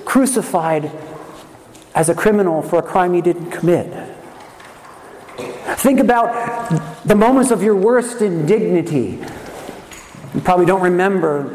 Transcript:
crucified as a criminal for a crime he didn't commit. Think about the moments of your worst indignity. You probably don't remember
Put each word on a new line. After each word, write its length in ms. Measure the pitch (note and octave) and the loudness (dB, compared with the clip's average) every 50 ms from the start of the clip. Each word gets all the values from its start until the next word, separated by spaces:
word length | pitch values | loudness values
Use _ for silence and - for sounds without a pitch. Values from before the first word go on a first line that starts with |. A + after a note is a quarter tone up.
| - | -6
crucified 840 | - - C4 C4+ A#3+ B3+ A3+ F3+ - - F3 D#3+ D#3+ D#3+ D#3 D3 D3 - B2 - - - - - - - - - - - - - - - - - - | 2 2 2 2 4 0 -2 -2 -2 -2 -2 0 0 0 -2 -2 -6 -10 -12 -14 -14 -16 -16 -18 -18 -20 -20 -20 -20 -20 -20 -20 -20 -20 -20 -20 -4
as 160 | - D#3 E3 D3+ | -2 0 2 2
a 60 | E3 | 0
criminal 480 | - - G#3+ G#3 G#3 G3 F3 D#3+ D#3 | 2 2 2 4 4 2 2 0 -2
for 160 | D3+ - F3 E3+ | -2 0 0 0
a 40 | |
crime 300 | E3 - - F#3+ F3+ F3+ | 0 0 0 0 2 2
he 80 | F3+ F3 | 2 2
didn't 300 | E3+ F3 E3+ E3+ D#3+ - | 2 2 0 0 -6 -10
commit. 420 | - - - E3+ F3 C#3 G2+ - - - - - - - - - - - - - - - - - - - - - - - - - - - - - - - - - - - - - - | -8 -2 2 2 2 2 0 -6 -10 -12 -14 -14 -16 -18 -20 -20 -20 -20 -20 -20 -20 -20 -20 -20 -20 -20 -20 -20 -20 -20 -20 -20 -20 -20 -20 -18 -14 -12 -12 -12 -12 -10 -8 -8 -6
Think 220 | - - C4+ C4+ - | 0 2 2 4 4
about 1040 | C4+ G#3 A#3+ A#3 A#3 - - A#3+ A#3 - - - - - E3 D#3+ - - - - - | 4 4 4 2 2 0 -2 -4 -6 -6 -6 -8 -4 -4 -4 -4 -4 -8 -16 -8 0
the 120 | D3+ G#3 | 2 4
moments 340 | G3+ A3 A#3+ C4 C4+ B3 B3 | 4 6 6 6 4 4 2
of 140 | A#3+ F3 F#3 | 2 2 2
your 100 | A3 G#3+ | 2 2
worst 480 | F#3+ F#3+ A3+ B3 B3 A#3 A#3+ - - | 4 4 4 4 2 0 -2 -4 -2
indignity. 960 | G#3+ G3+ E3+ E3 D3 D3+ G#3+ G#3+ F3+ F3 F3+ E3+ D#3 E3 D#3 C3+ A2 F#2 - - - - - - - - - - - - - - - - - - - - - - - - | -2 0 0 0 2 2 2 2 2 2 0 0 0 0 -2 -2 -2 -2 -6 -10 -12 -14 -14 -14 -16 -16 -16 -14 -16 -16 -16 -18 -20 -20 -20 -20 -20 -20 -20 -18 -16 -8
You 80 | - - | -8 -2
probably 260 | D3 F#3 F3+ F3+ F3 | 0 2 4 4 4
don't 160 | D#3+ F#3+ F#3+ | 4 4 2
remember 680 | F3+ F3+ F3+ F3 F#3 G3 G3 F#3 E3+ D#3 D3 C#3+ C#3 - | 2 2 2 2 2 2 2 2 0 0 0 -2 -4 -6